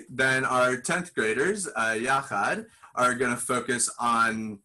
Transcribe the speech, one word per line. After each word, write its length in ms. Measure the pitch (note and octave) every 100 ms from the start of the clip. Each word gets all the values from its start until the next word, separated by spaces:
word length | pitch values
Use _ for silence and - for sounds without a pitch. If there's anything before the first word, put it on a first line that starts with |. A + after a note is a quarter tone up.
| -
then 340 | B2+ C3 C3 C3
our 340 | B2+ B2+ B2+
tenth 340 | - F3 F3
graders, 540 | - A2 A2+ E3+ G#3 E3 A2
uh, 180 | A2
Yachad, 720 | A2 B2+ C3+ C3+ G2+ A2+ F#3+ A3+ - -
are 200 | - B2+
gonna 220 | A#2+ B2 A#2
focus 540 | - B2 A#2 A#2+ - -
on 600 | A#2+ A2+ A2+ A2 A2 G2+